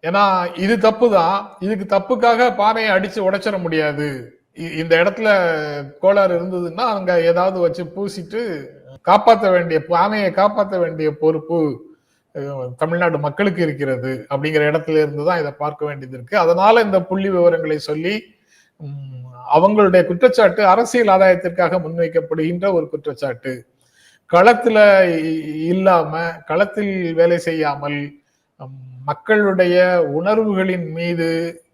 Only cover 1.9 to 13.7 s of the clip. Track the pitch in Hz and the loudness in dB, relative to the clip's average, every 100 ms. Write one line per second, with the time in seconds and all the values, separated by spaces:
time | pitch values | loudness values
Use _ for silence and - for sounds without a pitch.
1.9 | 196 190 247 240 233 247 - 208 226 220 | -2 0 0 2 2 2 2 0 0 0
2.9 | 190 196 226 190 196 208 196 170 156 151 | 0 -2 -2 -2 -2 -4 -4 -4 -2 -2
3.9 | 143 147 131 120 _ _ - 165 156 165 | -2 -6 -6 -14 _ _ -14 -10 -8 2
4.9 | 165 180 196 220 202 175 160 151 143 139 | 2 2 0 0 2 2 -2 -4 -8 -12
5.9 | - 185 202 196 175 180 185 175 170 240 | -2 0 2 2 0 -4 -6 -8 -4 -4
6.9 | 208 180 175 165 170 185 185 170 170 170 | -4 -2 0 2 2 0 0 -4 -4 -10
7.9 | 190 202 - 165 214 233 156 135 - - | -8 -10 -10 -10 -8 -8 -8 -12 -20 -20
8.9 | - - 208 226 226 202 180 170 160 151 | -10 2 4 6 4 4 2 2 -2 0
9.9 | 170 196 214 196 190 202 208 196 190 170 | 0 0 0 -2 0 0 0 -2 -2 -4
10.9 | 160 156 147 156 160 - 170 156 120 - | -2 -4 0 0 0 -2 -2 -2 -4 -14
11.9 | _ _ _ _ 151 139 139 127 123 156 | _ _ _ _ -12 -10 -10 -12 -6 -4
12.9 | 170 175 160 147 143 202 175 165 | 0 0 0 -6 -2 -2 0 -4